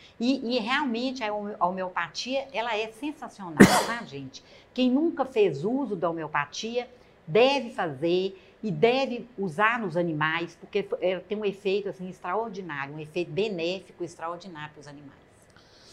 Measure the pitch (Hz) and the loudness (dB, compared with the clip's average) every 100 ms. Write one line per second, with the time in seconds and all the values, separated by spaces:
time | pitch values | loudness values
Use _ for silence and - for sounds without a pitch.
0 | - - 233 269 226 247 208 269 285 226 | -18 -2 0 2 2 0 0 0 0 0
1 | 262 262 214 208 208 208 175 185 185 180 | -2 -2 -4 -4 -6 0 0 0 -4 -4
2 | 170 - 240 269 269 196 233 214 220 - | -4 -6 -4 -4 -2 -4 -2 -2 -4 -6
3 | 294 294 233 - 180 151 180 - - 233 | -8 -8 -14 -12 -2 8 8 8 2 -4
4 | 196 139 135 - - - - - 254 262 | -6 -10 -12 -14 -20 -20 -10 0 2 4
5 | 330 277 262 226 196 143 185 262 247 196 | 2 0 -2 4 4 4 -2 -2 -2 -2
6 | 170 165 151 151 143 - 220 240 240 - | -2 -2 -2 -2 -2 -6 -6 -6 -6 -14
7 | - - - 180 262 277 233 - 175 135 | -20 -20 2 6 6 4 -2 -4 -4 0
8 | 170 180 190 190 - - 220 156 226 262 | 2 2 0 -6 -20 -8 -4 2 4 4
9 | 262 240 - - 196 151 214 240 202 165 | 0 -4 -10 -6 -4 4 4 4 0 0
10 | 175 151 156 165 170 - - 202 196 - | 0 2 2 2 -2 -8 -6 -4 -2 0
11 | 180 185 180 214 208 202 196 202 202 - | 0 0 -4 -2 -2 -2 0 0 -2 -8
12 | 185 175 180 196 226 190 180 143 139 151 | -10 -10 -4 -2 -4 -6 -6 -4 -4 -6
13 | 151 175 165 151 220 185 170 185 - - | -6 -4 -2 0 0 0 -2 -2 -8 -8
14 | 175 - 165 170 190 160 151 151 143 143 | -8 -6 -8 -8 -12 -12 -12 -14 -18 -18
15 | 143 - - - - - - - - | -18 -20 -20 -20 -20 -20 -20 -20 -20